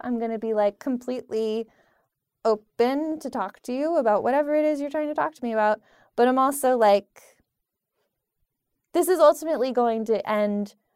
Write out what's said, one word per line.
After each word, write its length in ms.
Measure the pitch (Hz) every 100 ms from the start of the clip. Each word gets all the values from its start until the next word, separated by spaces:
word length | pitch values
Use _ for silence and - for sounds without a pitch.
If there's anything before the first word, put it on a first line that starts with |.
I'm 160 | 247 233
gonna 200 | 226 226
be, 120 | 226
like, 260 | 214 208 202
completely 880 | 285 247 247 254 - 220 220 220 220 _ _ _ _ _ _ _
open 760 | 226 214 - - 240 277 311 311
to 100 | 269
talk 300 | 247 190 -
to 100 | -
you 240 | 254 302 330
about 240 | 226 208
whatever 300 | 233 269 294 302
it 80 |
is 160 | 302 294
you're 100 | 285
trying 180 | 302 302
to 60 |
talk 200 | 302 302
to 100 | -
me 80 | 240
about." 280 | 220 214 214 _ _ _ -
But 120 | 240
I'm 100 | 262
also 380 | 262 285 254 254
like, 600 | 214 202 202 _ - _ _ _ _ _ _ _ _ _ _ _ _ _ _ _ _
this 160 | 339 339
is 100 | 359
ultimately 540 | 302 311 320 285 262
going 320 | 247 240 226 220
to 220 | 214 -
end 460 | 214 208 208 202 - _